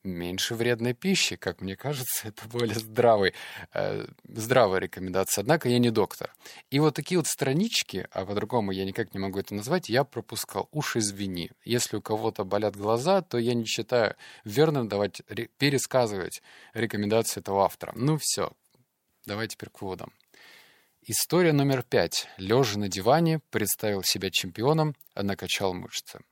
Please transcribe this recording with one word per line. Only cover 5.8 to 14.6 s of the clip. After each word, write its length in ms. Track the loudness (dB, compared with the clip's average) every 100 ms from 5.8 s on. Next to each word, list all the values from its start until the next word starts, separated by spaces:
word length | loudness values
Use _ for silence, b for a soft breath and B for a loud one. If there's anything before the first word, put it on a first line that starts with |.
| 4
доктор. 440 | 4 0 -2 -12 _ B B _
И 100 | 2
вот 160 | 2 0
такие 220 | -2 0
вот 100 | 0
странички, 800 | -2 0 2 2 -2 -4 -6 -6
а 140 | -6 -4
по-другому 460 | -4 0 0 0
я 140 | -2 -4
никак 280 | -4 -6
не 60 | -4
могу 200 | -4 -4
это 140 | -6
назвать, 360 | -8 -2 -4 0
я 140 | 0
пропускал. 680 | 0 -6 -8 -8 -6 -6 -4
Уж 260 | -6 -2 -2
извини. 540 | -2 -4 -6 -6 -8 _
Если 340 | -4 -2 -2 -6
у 40 |
кого-то 440 | -4 -2 -2 -4 -2
болят 300 | 0 0 -2
глаза, 460 | 0 0 2 2
то 160 | 2 -2
я 160 | 0
не 120 | 0 -2
считаю 500 | -4 0 2 2 -2 B B
верным 440 | -4 2